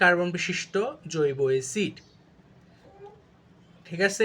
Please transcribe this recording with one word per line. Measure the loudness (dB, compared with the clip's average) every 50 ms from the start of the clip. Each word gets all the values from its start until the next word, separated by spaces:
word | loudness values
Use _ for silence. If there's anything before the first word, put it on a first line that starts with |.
কার্বন | 4 4 4 4 2 0 -2
বিশিষ্ট | -4 -4 -4 -4 -6 -6 -4 -2 -2 -2 -2 -4 -10 -12 -6 -2
জৈব | 0 0 0 2 0 0 2 2
অ্যাসিড, | 0 -2 -4 -4 -4 -4 -4 -4 -8 -18 -20 _ _ _ _ _ _ _ _ -20 -20 -20 _ -20 _ -20 -20 -20 -20 -20 -20 -20 -20 -20 _ _ _ _ _ _ _ _ _ -20 -20 -16 -10
ঠিক | -2 0 0 0
আছে? | 2 2 4